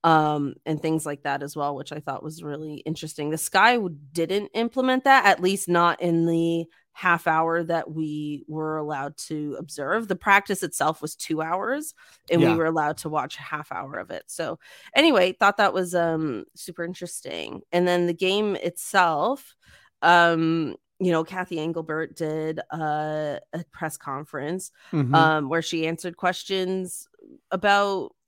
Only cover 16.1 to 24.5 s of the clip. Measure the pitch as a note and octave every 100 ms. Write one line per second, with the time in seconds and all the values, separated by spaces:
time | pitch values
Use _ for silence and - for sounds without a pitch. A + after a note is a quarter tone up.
16.1 | D#3+ D#3 A2 - - - E3+ E3+ F#3 F3
17.1 | - - E2 D#2 - _ F3 F3+ F3 F3
18.1 | E3+ F#3 G3 G#3 F#3+ F3 - - G3 F3
19.1 | D3+ F#3+ C#4 - _ _ - _ _ E3
20.1 | F3 E3+ E3 D#3+ E3 D3 - _ _ F3+
21.1 | E3 D#3+ F#3 F3+ E3+ D#3 E3 D#3+ D#3 E3
22.1 | - D#3+ D#3 D#3 D#3+ - E3 D#3 D3+ D#3
23.1 | D3+ D3+ C#3 _ E3+ E3+ - D#3+ - -
24.1 | C3+ D3+ D3 D3